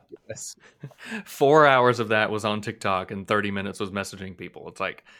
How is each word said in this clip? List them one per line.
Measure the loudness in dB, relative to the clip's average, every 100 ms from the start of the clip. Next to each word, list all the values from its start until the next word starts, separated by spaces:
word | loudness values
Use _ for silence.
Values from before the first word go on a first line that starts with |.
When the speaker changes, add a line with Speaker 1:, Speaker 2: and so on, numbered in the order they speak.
| _ -20 -16
Speaker 1:
Yes. | -14 -14 -18 _ _ -20 _ -14 -14 -12
Speaker 2:
Four | 0 4 8 8
hours | 8 4 2
of | 2
that | 0 0
was | 0 -2
on | -4
TikTok | -6 -6 -2 -2 -4
and | -10 -2
thirty | 0 0
minutes | -4 -6 -8
was | -8
messaging | -6 -8 -10 -14 -14
people. | -16 -16 -16
It's | -8
like, | -8 -8 _